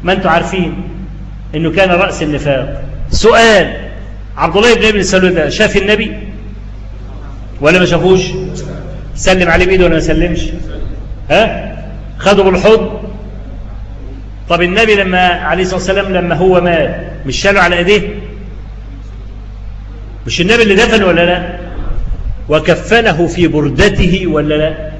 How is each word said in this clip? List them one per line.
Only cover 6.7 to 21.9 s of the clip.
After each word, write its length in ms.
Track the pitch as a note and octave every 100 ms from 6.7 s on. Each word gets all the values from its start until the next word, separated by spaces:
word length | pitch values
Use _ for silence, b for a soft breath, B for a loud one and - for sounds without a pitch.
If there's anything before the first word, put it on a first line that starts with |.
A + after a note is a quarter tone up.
| - - - - - - - - -
ولا 180 | D3 G3+
ما 60 | E3
شافوش؟ 360 | E3 F3+ F#3 F#3 - - - - - - - - -
سلم 340 | - F#3 E3+
عليه 160 | E3 F3+
بإيده 200 | F#3 F3
ولا 80 |
ما 60 | E3
سلمش؟ 420 | D#3 D#3+ F3 E3+ - - - - - - - - -
ها؟ 460 | E3 A3 - - - - - - -
خده 260 | F#3+ G3
بالحضن؟ 460 | F#3+ F#3 G3+ A3 G3+ - - - - - - - - - - - - - - - -
طب 120 | E3+
النبي 340 | F3 F#3 A3+ G3+
لما، 320 | F#3 F3+ F3+
عليه 360 | E3+ D#3 E3+
الصلاة 140 | F#3 F#3
والسلام، 360 | F#3 G3 G3
لما 220 | F#3 F3 D#3
هو 260 | F#3 F3+
مات 500 | F3 E3 C#3 - - - C3+
مش 120 | B2+
شاله 200 | G3 G3
على 160 | F3 F3
إيديه؟ 240 | F3 G#3 F#3 - - - - - - - - - - - - - - - - - - - - - A2+
مش 140 | B2+
النبي 220 | E3+ A#3
اللي 120 | A3 F#3+
دفن 280 | A#3 A3
ولا 220 | F#3+ E3 F3
لا؟ 300 | F3+ F3 - - - -